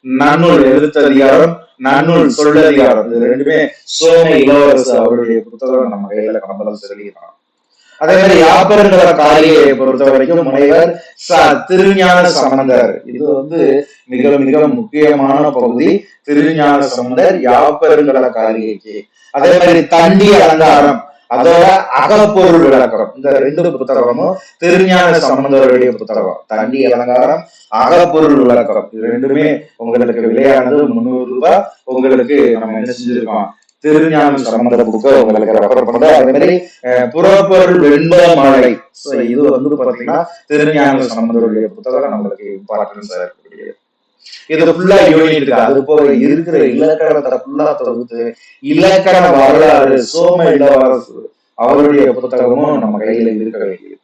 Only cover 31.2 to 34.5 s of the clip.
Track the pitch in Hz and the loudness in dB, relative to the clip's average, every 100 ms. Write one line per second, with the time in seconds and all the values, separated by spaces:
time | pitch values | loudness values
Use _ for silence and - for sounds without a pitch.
31.2 | 120 127 160 190 - _ - 131 131 127 | -6 -4 0 0 -2 _ -8 -4 0 0
32.2 | 120 143 131 110 110 110 120 123 120 120 | 0 0 0 -2 -6 -8 -8 -8 -6 -6
33.2 | 113 107 98 - _ _ 151 151 160 151 | -6 -6 -8 -14 _ _ 0 0 2 0
34.2 | 143 139 117 | 0 -2 -4